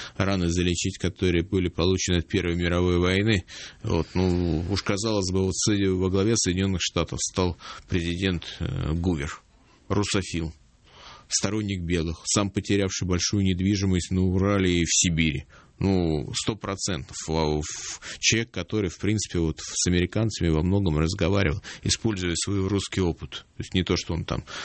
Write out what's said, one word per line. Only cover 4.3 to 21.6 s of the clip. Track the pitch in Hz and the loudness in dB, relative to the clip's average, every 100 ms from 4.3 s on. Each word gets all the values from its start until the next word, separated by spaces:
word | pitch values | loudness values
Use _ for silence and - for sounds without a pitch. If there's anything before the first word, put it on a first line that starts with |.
| 87 87 80 87 | 2 2 0 0
уж, | 98 | -2
казалось | - 98 113 107 92 | -2 -2 0 0 0
бы, | 92 | 0
вот | 95 - | 0 0
с-, | - | 0
во | 101 98 92 92 | 2 2 2 2
главе | 95 104 113 | 2 2 2
Соединенных | - 90 98 92 | 2 0 0 0
Штатов | - - 80 - | -2 -2 -2 -4
стал | - - 90 85 - - - | -4 0 -2 -2 -12 -16 -4
президент, | 90 85 87 95 85 - - | -2 -2 -2 0 -2 -6 -8
э, | 85 87 82 | -6 -4 -2
Гувер, | 82 87 78 73 - _ _ _ _ _ | 0 0 -2 -4 -10 _ _ _ _ _
русофил, | 98 101 202 - 82 80 - _ _ _ - - - - | -2 0 -2 -2 -4 -6 -8 _ _ _ -20 -20 -20 -6
сторонник | - 98 107 104 95 | -4 -2 -2 -2 -4
белых, | 85 87 82 82 - | 0 0 0 -4 -2
сам | 113 101 | 0 0
потерявший | - - 101 95 - 90 | -2 0 0 2 -2 -2
большую | 87 - 104 | 0 0 2
недвижимость | 95 90 92 104 98 92 - | 2 2 2 2 2 0 0
на | 92 | 0
Урале | 92 92 98 101 92 87 | 2 4 4 4 4 4
и | 80 | 2
в | |
Сибири. | - 92 80 80 69 - - - _ | 2 2 2 2 0 -8 -20 -20 _
Ну, | 95 95 85 78 60 - | 2 2 2 0 -2 -4
сто | - 107 | -4 -4
процентов. | 101 98 - 80 65 - - | -6 -4 -4 -4 -6 -10 -2
А | 80 78 76 | 0 2 0
в-, | 76 - - - - - | -2 -8 -10 -12 -14 -2
человек, | - 113 117 | 0 0 -2
который, | - 87 110 95 | -8 -4 -2 -2
в | - | -2
принципе, | 98 107 - 87 | 0 0 0 0
вот | 80 - | 0 -2
с | - - - | -8 -4 2
американцами | 90 87 107 110 - 87 | 2 2 0 -2 0 2
во | 78 | 2
многом | 90 101 92 76 | 2 2 2 2
разговаривал, | 82 92 85 98 95 98 | 0 2 2 4 2 0